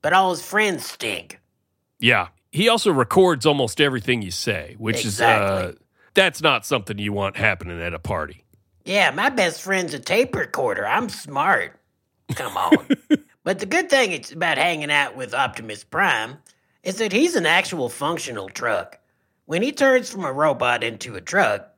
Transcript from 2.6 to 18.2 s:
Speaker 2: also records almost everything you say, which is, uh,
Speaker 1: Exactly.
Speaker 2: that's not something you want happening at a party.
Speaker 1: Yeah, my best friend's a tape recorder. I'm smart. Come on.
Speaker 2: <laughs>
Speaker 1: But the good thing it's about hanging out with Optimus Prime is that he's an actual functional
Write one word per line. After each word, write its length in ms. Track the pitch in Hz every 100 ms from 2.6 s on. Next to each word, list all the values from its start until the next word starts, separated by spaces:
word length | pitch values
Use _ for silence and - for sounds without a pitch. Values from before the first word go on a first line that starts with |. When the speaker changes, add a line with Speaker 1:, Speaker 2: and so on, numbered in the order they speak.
| 226
Speaker 2:
also 220 | 233 208
records 540 | 147 120 190 185 151 147
almost 340 | 143 117 -
everything 400 | 143 127 104 120
you 80 | 95
say, 460 | 87 - 95 76 -
which 280 | 110 113 117
is, 140 | 101
uh, 60 | 117
Speaker 1:
Exactly. 580 | 110 98 95 90 - _ _ _
Speaker 2:
that's 280 | - 185 -
not 240 | 156 127 -
something 320 | 127 101 101
you 120 | 104
want 220 | 101 98 -
happening 460 | 110 92 90 87
at 140 | 85 82
a 40 |
party. 440 | - 92 76 - _ _ _ _ -
Speaker 1:
Yeah, 240 | 202 170
my 180 | 135 240
best 320 | 247 180 160
friend's 320 | - 190 170 143
a 40 |
tape 360 | - 196 262 -
recorder. 500 | 139 - 131 98 101
I'm 240 | 165 226
smart. 680 | - 143 139 165 147 82 _ _ _ _ _ - -
Come 220 | 127 -
on. 300 | 92 196 - 277 _
Speaker 2:
<laughs> 80 | 302 _ _ -
Speaker 1:
But 140 | 196
the 60 | 202
good 240 | 330 349
thing 240 | 269 226
it's 180 | 160 -
about 260 | 165 170 135
hanging 320 | 170 160 147
out 280 | 147 135 123
with 160 | 123
Optimus 500 | 120 131 - 113 104
Prime 540 | - 156 190 120 113 139 _ _ _ _
is 140 | 185 196
that 120 | 220
he's 240 | 196 339 339
an 100 | 160
actual 440 | 180 190 165 123
functional 580 | - 143 165